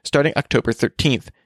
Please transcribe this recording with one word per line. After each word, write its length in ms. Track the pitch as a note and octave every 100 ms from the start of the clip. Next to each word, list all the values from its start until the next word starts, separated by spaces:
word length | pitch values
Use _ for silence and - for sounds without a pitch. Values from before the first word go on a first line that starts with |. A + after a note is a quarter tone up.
starting 300 | - D3 D3 -
October 380 | - - -
thirteenth. 580 | A2+ A#2+ - D#3 B2 - -